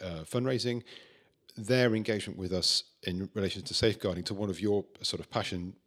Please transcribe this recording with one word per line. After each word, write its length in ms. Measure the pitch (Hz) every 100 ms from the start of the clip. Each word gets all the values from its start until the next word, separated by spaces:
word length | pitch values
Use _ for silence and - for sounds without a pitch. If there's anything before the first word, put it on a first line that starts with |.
uh, 220 | 92 82 80
fundraising. 580 | 123 131 123 120 120 - - - - _ _ _ -
Their 400 | 104 127 123 110
engagement 420 | 104 107 98 92
with 140 | 92
us 320 | 90 - - - _
in 260 | - 90 98
relation 280 | 104 95 98
to 120 | 85
safeguarding, 520 | - 113 101 101 87 87
to 80 |
one 160 | 98 104
of 100 | 85
your 240 | 104 101 - -
sort 180 | - 87
of 80 | 87
passion 440 | 113 101 92 90 -